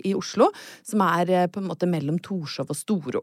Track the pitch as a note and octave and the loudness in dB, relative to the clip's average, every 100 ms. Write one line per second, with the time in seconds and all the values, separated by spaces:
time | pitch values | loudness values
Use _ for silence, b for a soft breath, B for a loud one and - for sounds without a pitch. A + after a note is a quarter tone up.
0 | G3 F#3+ - - D#4+ B B B - G#3 | 0 -2 -2 2 2 B B B -4 2
1 | F#3 E3+ F3 F3+ F3+ G3+ F#3+ E3 F3+ E3 | 2 4 4 4 2 0 -6 -2 0 0
2 | C#3+ F3 - F#3+ D3 - C3 D3 - G3+ | 0 -2 -4 -6 -6 -6 -6 -6 -2 -2
3 | D3 - | -2 -4